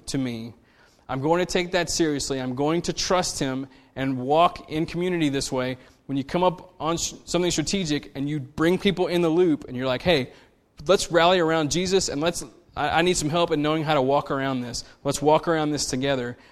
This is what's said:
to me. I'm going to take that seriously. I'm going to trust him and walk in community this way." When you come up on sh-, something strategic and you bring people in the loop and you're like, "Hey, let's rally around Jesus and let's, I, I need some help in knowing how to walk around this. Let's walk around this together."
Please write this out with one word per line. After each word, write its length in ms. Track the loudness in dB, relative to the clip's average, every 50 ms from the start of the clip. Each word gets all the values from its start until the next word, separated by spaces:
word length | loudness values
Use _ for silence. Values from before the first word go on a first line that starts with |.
| -12
to 100 | -6 -4
me. 360 | -4 -4 -4 -6 -8 -10 -14 -16 _ _ _ _ _ _ _ _ _ _
I'm 140 | -8 -6 -4
going 240 | 0 2 2 2 2
to 60 | 0
take 220 | 0 -2 -2 0 0
that 180 | 0 0 0
seriously. 500 | 0 0 2 2 2 -2 -2 -4 -4 -4
I'm 140 | -4 -4 -2
going 260 | 0 0 0 0 0 -2
to 100 | -4 -4
trust 440 | -4 0 0 2 2 2 -2 -4
him 300 | -4 -4 -4 -4 -6 -8 -10 -14 -20 _ _ -8
and 220 | -4 -2 -2 -2
walk 540 | -2 0 2 4 4 4 4 2 -2 -12 -6
in 160 | -4 -4 -4
community 420 | -4 -4 -4 -2 -2 0 0 0 0
this 220 | 0 0 -4 -2
way." 260 | -2 -2 -2 -2 -4 -8 -12 -20 _ _ _
When 100 | -6 -4
you 60 | -4 -4
come 200 | -2 0 2 2
up 300 | 2 2 0 -14 -20 _ -6
on 180 | -4 -2 -2
sh-, 160 | -2 -4 -6 -8 -12 -10
something 260 | -2 -2 0 0 0
strategic 600 | 0 -2 -2 -2 -2 -2 -2 -2 -2 -4 -4 -8 -10
and 120 | -8 -6
you 120 | -4 -4 -6
bring 400 | -8 -8 -2 0 2 2 2 4
people 260 | 2 0 2 2 0
in 160 | 0 2 2
the 80 | 2 2
loop 360 | 4 4 4 4 2 0 -2
and 100 | -10 -8
you're 80 | -4 -2
like, 160 | -2 -2 0
"Hey, 300 | 2 2 2 2 2 -2 -10 -20 -20 _ _ _ _ _ _ -12 2
let's 240 | 2 2 2 2 2
rally 260 | 4 4 6 6 6
around 320 | 4 4 2 2 2 0 0
Jesus 400 | 0 0 0 2 2 2 2 0
and 100 | -4 -2
let's, 240 | -2 -2 -2 -4 -10 -14 -18 -20 _ _ -6
I, 140 | -4 -2 0
I 120 | 2 2 4
need 140 | 4 2
some 120 | 0 0 0
help 220 | 2 2 2 2
in 100 | 2 0
knowing 220 | 0 0 0 0 0
how 100 | 0 2
to 80 | 2
walk 300 | 2 2 2 0 0 -2
around 300 | -4 -2 -2 -2 -2 -4
this. 220 | -4 -6 -8 -10 -10 -12 -20 _ -4
Let's 180 | -4 -4 0
walk 260 | 2 4 4 4 2
around 220 | 0 0 0 0 0
this 160 | -2 -2 -4
together." 520 | -4 -4 -2 0 0 -2 -2 -2 -6 -8 -12 -18 -20